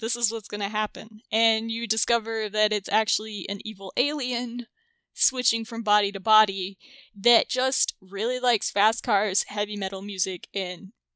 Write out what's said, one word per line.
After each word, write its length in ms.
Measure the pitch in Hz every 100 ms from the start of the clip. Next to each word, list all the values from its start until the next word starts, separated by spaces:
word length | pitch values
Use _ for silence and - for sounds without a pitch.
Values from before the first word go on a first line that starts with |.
This 160 | 226 240
is 160 | 233
what's 160 | 220 -
gonna 200 | 208 202
happen." 520 | 214 214 - - 214 -
And 400 | 226 226 220 226
you 160 | 226 233
discover 640 | 220 - 233 214 226 214
that 240 | 208 214
it's 160 | 208 -
actually 560 | 220 220 - 220 208 -
an 120 | 202
evil 280 | 208 196 196 -
alien 720 | 285 302 247 247 247 240 233 _ _ _ _
switching 500 | - - 254 240 226
from 180 | 226 233
body 280 | 214 208 202
to 100 | 196
body 560 | 190 214 214 196 185 196 - - - 208
that 320 | 214 240 -
just 460 | 254 254 - - -
really 400 | 185 196 226 254
likes 300 | 247 240 -
fast 320 | 202 208 233
cars, 400 | - 202 208 190 -
heavy 280 | 214 208 208
metal 260 | 190 196
music, 460 | 202 196 196 185 -
and 400 | 202 185 180 190 _ _